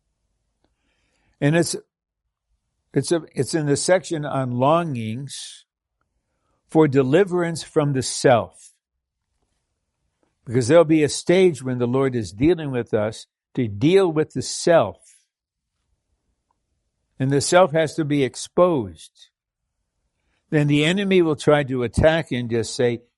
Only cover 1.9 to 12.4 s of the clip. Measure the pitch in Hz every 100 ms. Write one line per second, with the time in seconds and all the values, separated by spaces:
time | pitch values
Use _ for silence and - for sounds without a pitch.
1.9 | _ _ _ _ _ _ _ _ _ _
2.9 | 147 - 170 156 - 117 170 147 143 -
3.9 | 185 - 160 147 139 127 120 131 165 170
4.9 | 123 110 117 139 - - - _ _ _
5.9 | _ _ _ _ _ _ _ _ 160 156
6.9 | 135 127 156 196 180 170 160 - 156 147
7.9 | 131 - - 147 117 87 _ - _ _
8.9 | _ _ _ _ _ _ _ _ _ _
9.9 | _ _ _ _ _ - 117 120 165 156
10.9 | 156 147 - - 180 185 127 131 127 120
11.9 | 131 135 120 98 98